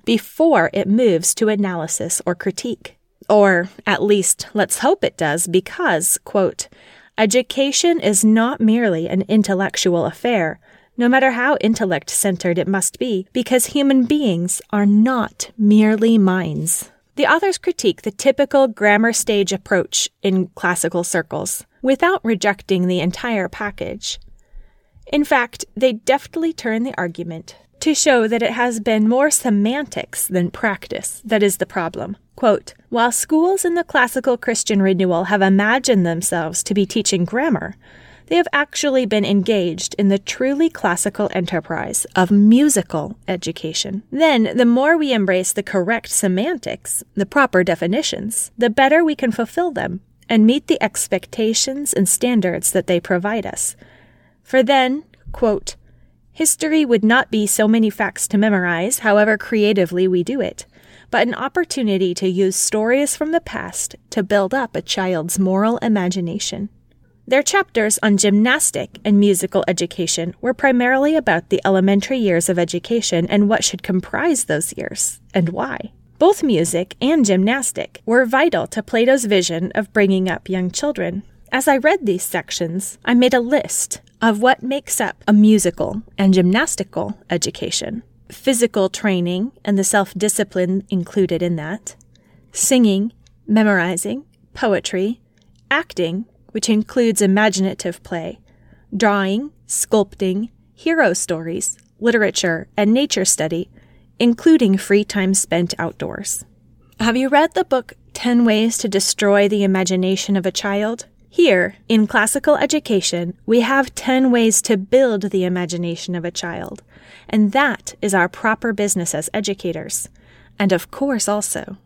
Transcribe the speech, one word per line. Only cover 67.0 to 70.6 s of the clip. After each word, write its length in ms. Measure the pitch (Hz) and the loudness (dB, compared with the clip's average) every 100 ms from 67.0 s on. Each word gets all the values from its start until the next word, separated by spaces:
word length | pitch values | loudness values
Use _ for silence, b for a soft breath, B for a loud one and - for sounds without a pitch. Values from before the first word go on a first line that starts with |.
| _ _ - | _ _ -2
Their 160 | 262 | 0
chapters 560 | 285 403 381 - 214 - | 2 0 0 0 0 0
on 160 | 214 202 | 2 4
gymnastic 840 | 208 202 226 285 - - 190 - | 4 4 2 2 0 -4 -8 -6
and 140 | 214 202 | 2 4
musical 460 | 208 190 190 196 - | 4 2 0 -2 -2
education 680 | 175 175 - 165 - 165 - | -2 -4 -4 -4 -4 -6 -4
were 140 | 240 | -4
primarily 640 | 254 | 0